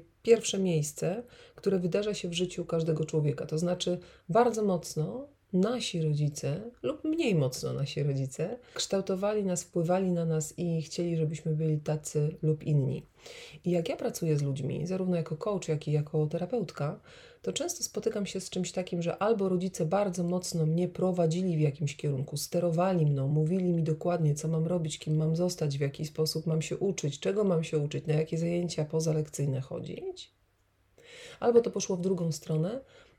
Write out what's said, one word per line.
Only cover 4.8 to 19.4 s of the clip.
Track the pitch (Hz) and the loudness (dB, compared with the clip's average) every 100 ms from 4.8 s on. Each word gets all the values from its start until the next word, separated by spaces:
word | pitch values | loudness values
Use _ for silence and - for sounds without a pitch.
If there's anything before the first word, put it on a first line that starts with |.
| - 156 160 240 285 _ _ | -2 -4 -4 -4 -12 _ _
nasi | 180 214 247 - 170 | 2 2 0 -2 0
rodzice | 156 147 147 147 139 170 160 - | 0 2 0 -2 -4 -4 -8 -6
lub | 254 302 | -6 -4
mniej | 311 330 269 | -2 0 2
mocno | 170 131 - 135 | 4 2 0 -4
nasi | 131 143 151 | -2 -2 -2
rodzice | 143 135 131 - 175 247 - | 0 0 -4 -4 -6 -6 -10
kształtowali | - - 196 190 185 202 214 | -8 -2 -2 0 -2 0 0
nas, | 190 175 | 0 -2
wpływali | - 175 165 185 190 | -2 0 2 2 2
na | 170 | 2
nas | 165 156 151 - | 2 0 -2 -4
i | 175 165 | -2 -2
chcieli, | 147 - 175 165 | -2 -4 0 0
żebyśmy | 156 160 165 | 0 -2 -2
byli | 156 160 151 | 0 2 0
tacy | 151 156 - 151 147 - | 0 -4 -2 0 0 0
lub | 156 151 | 0 0
inni. | - 147 131 131 - _ - - - 151 | 2 2 2 -2 -10 _ -20 -18 -18 -6
I | 175 | 0
jak | 175 165 | 0 0
ja | 330 | -2
pracuję | 247 - 165 147 | -4 -2 0 2
z | |
ludźmi, | 139 135 135 - 175 | 0 -2 -4 -4 -2
zarówno | 185 185 175 | -2 0 0
jako | 160 156 | 0 -4
coach, | 214 190 - | -2 -2 0
jak | 151 151 | -2 2
i | |
jako | 147 147 156 151 | 0 2 0 0
terapeutka, | 170 180 240 170 - 143 - - - - - | 0 -2 -2 -2 -4 -6 -6 -16 -20 -20 -8
to | - | -6
często | - 349 - | -4 -4 -4
spotykam | - 214 220 208 190 | -6 -2 -2 -2 -4
się | 190 | -6
z | - | -6
czymś | 185 175 | -4 -4
takim, | 190 180 175 | -4 -4 -2
że | 165 - | -2 0
albo | 208 214 | 0 2